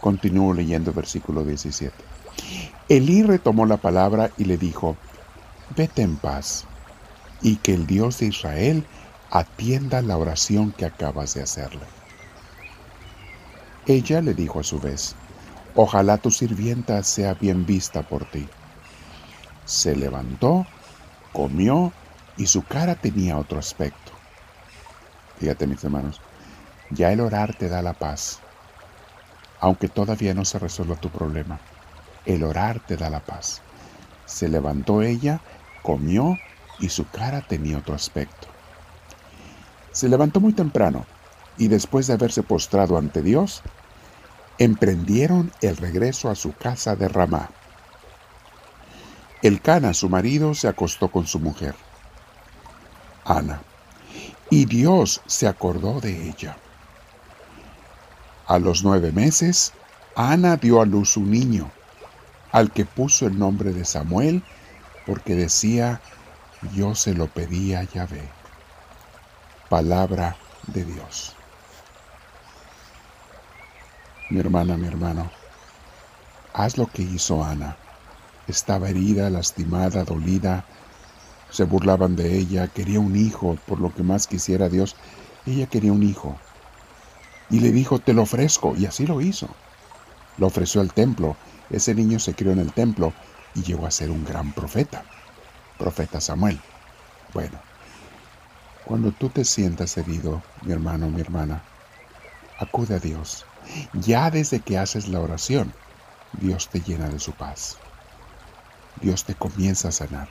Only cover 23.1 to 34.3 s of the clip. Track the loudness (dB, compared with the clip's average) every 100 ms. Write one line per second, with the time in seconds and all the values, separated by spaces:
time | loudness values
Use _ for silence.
23.1 | 0 0 0 -4 -6 -8 -6 -6 -6 -20
24.1 | -20 -20 -20 -20 -20 -20 -20 -20 -20 -20
25.1 | -20 -20 -6 -4 -2 -2 -4 -4 -4 -6
26.1 | -10 -18 -20 -20 -20 -20 -20 -14 0 2
27.1 | 4 0 0 -2 -4 -4 -4 -4 -6 -8
28.1 | -8 -10 -12 -20 -20 -20 -20 -20 -20 -20
29.1 | -20 -20 -20 -20 0 2 2 0 -2 -2
30.1 | 0 0 0 -2 -4 -6 -6 -6 -6 -8
31.1 | -6 -4 -4 -6 -10 -14 -20 -20 -20 -20
32.1 | -16 -2 0 0 0 -2 -4 -8 -6 -4
33.1 | -6 -10 -10 -10 -10 -16 -20 -20 -20 -20
34.1 | -20 -16